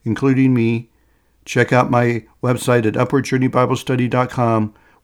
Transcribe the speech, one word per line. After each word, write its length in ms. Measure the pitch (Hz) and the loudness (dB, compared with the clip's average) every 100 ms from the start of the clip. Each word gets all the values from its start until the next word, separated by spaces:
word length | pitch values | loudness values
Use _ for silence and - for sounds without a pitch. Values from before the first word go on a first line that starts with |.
including 480 | 113 107 135 131 131 | -6 -2 0 2 2
me. 380 | 127 113 117 123 _ _ _ _ _ - | 2 0 -2 -8 _ _ _ _ _ -6
Check 260 | 127 120 | -2 2
out 180 | 127 123 | 2 2
my 360 | 120 120 117 - _ | 0 0 -2 -8 _
website 420 | 123 123 - 123 | -2 -2 0 0
at 100 | 110 | 0
upward 300 | 110 123 139 | -2 0 -2
journey 220 | 131 131 127 | -2 -2 0
bible 280 | 127 123 | 0 0
study 340 | 127 - 127 127 | -2 -2 -2 0
dot 200 | 123 127 | 0 -2
com, 460 | - 120 113 107 - _ _ | -2 0 0 -2 -8 _ _